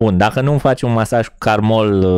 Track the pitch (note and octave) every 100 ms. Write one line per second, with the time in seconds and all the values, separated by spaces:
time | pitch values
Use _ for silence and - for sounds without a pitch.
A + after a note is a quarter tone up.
0 | A2 F2+ G#2 B2+ C#3 C#3+ C#3 B2+ B2 A2+
1 | A2 A#2+ A2+ - A2+ G#2+ G#2+ A2+ G#2+ G2
2 | F#2